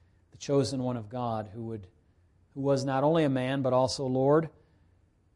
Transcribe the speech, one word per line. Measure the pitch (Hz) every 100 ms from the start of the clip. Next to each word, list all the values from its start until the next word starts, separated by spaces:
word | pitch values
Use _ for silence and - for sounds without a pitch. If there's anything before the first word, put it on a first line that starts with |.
| _ _ _
the | -
chosen | - 139 113 131
one | 127 120
of | 104
God | 123 120 110 104
who | 113
would, | 113 110 95 _ _ _ _ _ _
who | -
was | 135 135
not | 135 135
only | 143 165
a | 147
man | 131 127 139
but | 131
also | 127 131 - 131
Lord, | 131 135 156 156 - _ _ _ _ _ _ _